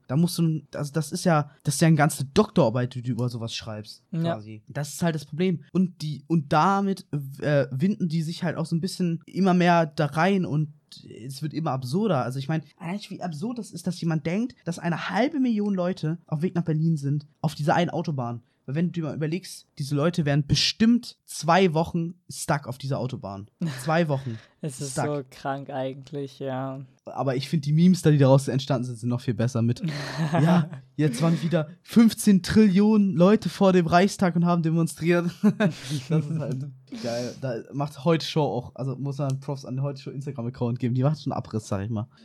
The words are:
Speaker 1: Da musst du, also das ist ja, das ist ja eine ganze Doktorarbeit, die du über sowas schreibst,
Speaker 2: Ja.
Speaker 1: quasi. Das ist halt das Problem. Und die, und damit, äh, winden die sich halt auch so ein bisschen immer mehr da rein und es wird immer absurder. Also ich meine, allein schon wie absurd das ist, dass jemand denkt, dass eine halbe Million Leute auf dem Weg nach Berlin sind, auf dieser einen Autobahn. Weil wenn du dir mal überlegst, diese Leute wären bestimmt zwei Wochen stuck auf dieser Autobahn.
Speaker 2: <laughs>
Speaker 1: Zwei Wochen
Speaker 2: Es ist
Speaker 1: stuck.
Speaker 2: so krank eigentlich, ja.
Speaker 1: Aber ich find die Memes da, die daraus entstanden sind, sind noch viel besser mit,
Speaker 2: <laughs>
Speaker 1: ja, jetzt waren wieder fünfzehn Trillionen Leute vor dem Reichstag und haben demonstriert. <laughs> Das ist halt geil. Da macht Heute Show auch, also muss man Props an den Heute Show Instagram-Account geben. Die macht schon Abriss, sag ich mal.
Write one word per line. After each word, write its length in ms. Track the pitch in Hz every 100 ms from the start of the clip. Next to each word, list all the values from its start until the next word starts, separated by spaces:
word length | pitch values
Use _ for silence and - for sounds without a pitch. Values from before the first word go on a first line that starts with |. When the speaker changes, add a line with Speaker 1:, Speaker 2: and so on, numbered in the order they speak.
| -
Speaker 1:
Da 80 | 131
musst 220 | 170 170
du, 240 | 165 156 -
also 200 | - 143
das 180 | 160 156
ist 140 | 180 185
ja, 240 | 156 147 _
das 120 | - -
ist 60 |
ja 60 | 160
eine 100 | 160
ganze 260 | 147 - 131
Doktorarbeit, 720 | - 214 - 123 123 123 127
die 60 |
du 100 | 120
über 160 | 113 123
sowas 260 | 120 113
schreibst, 500 | - 117 107 107 - -
Speaker 2:
Ja. 100 | 165
Speaker 1:
quasi. 400 | 165 113 107 107 -
Das 240 | 143 143
ist 100 | -
halt 120 | 170 156
das 100 | 147
Problem. 380 | 147 185 160 -
Und 280 | 175 185 -
die, 220 | 151 151 -
und 260 | 165 139
damit, 520 | 156 175 196 196 196 - 147 135 -
äh, 240 | 143 143 139
winden 360 | 131 185 - 180
die 140 | 165
sich 220 | 156 175
halt 120 | 170 -
auch 80 | 170
so 100 | 170
ein 60 |
bisschen 400 | 180 - 175 165 -
immer 280 | - 190
mehr 320 | 180 175 170 165
da 200 | - 147
rein 400 | 156 180 196 117
und 280 | 147 151 - _ - - - 120
es 160 | 135
wird 120 | 156
immer 180 | 139 160
absurder. 520 | 131 127 160 220 143
Also 160 | 120 131
ich 80 | 135
meine, 160 | 160 - -
allein 240 | 170 202
schon 160 | - 185
wie 40 |
absurd 360 | 185 151 214 247
das 140 | 202
ist, 140 | 170 -
dass 140 | 175
jemand 260 | 165 156 160
denkt, 300 | 185 247 -
dass 160 | - 170
eine 300 | 175 165 -
halbe 300 | 190 269 311
Million 320 | 254 214 208
Leute 460 | 190 175 185 156 165 -
auf 140 | 151
dem 40 |
Weg 120 | 185 180
nach 80 |
Berlin 320 | 170 156 160 156
sind, 320 | 139 147 - -
auf 120 | 156 -
dieser 200 | 147 165
einen 140 | 175
Autobahn. 520 | - - 139 120 120 _ _ -
Weil 100 | 143
wenn 100 | 175
du 40 |
dir 100 | 170
mal 120 | 151 123
überlegst, 520 | 156 180 185 - _ -
diese 160 | 135 143
Leute 300 | 160 175 147
wären 220 | 143 139
bestimmt 680 | - - - 233 240 - - -
zwei 480 | - 151 170 190
Wochen 420 | 156 170 170 165 175 -
stuck 360 | - - 143 -
auf 100 | 123
dieser 220 | 135 120
Autobahn. 480 | 123 113 98 98 104 -
Speaker 2:
<laughs> 240 | 170 127
Speaker 1:
Zwei 240 | 143 160 165
Wochen 300 | 135 135 113 - -
Speaker 2:
Es 180 | 160 131
ist 120 | 143
Speaker 1:
stuck. 120 | 139 143
Speaker 2:
so 160 | 147 135
krank 400 | - 139 139 135
eigentlich, 680 | 139 131 139 131 143 139 -
ja. 420 | 135 131 135 135 131 _ -
Speaker 1:
Aber 300 | - 131 131
ich 140 | 135
find 160 | 165 139
die 80 |
Memes 280 | 156 175 180
da, 80 | 160
die 80 | 147
daraus 300 | 131 135 135
entstanden 380 | 123 - 131 123
sind, 120 | 117
sind 120 | 120
noch 120 | 120
viel 140 | - 104
besser 260 | 117 117
mit, 220 | 117 123 165 143 139
Speaker 2:
<laughs> 220 | 135 160
Speaker 1:
ja, 340 | 165 160 175 151 - - -
jetzt 260 | 151 -
waren 180 | 165 165
wieder 260 | 165 165 151 -
fünfzehn 580 | - - 226 - 214 196
Trillionen 720 | - 208 220 185 208 220 196
Leute 360 | 156 180 220 180
vor 240 | - 196
dem 120 | 180 160
Reichstag 500 | 175 196 - 180 170
und 100 | 175
haben 180 | 175
demonstriert. 640 | 160 165 165 - 160 175 170 -
<laughs> 720 | 208 - 202 - 127 147 -
Das 160 | 160 147
ist 140 | 160
halt 260 | 135 131 143 - - 233
geil. 320 | 120 117 123 -
Da 140 | 131 113 -
macht 320 | 131 147 143 165
Heute 200 | 165 -
Show 160 | 160
auch, 280 | 143 110 - -
also 200 | 135 127
muss 220 | 139 135
man 220 | 139 135
Props 260 | - 139 -
an 100 | 131
den 80 |
Heute 180 | 143 135
Show 100 | -
Instagram-Account 680 | 131 139 127 117 123 123 127
geben. 160 | 123 127
Die 80 |
macht 180 | 135 151
schon 120 | 135
Abriss, 340 | - - 110 -
sag 160 | 98
ich 60 | 101
mal. 180 | 110 - _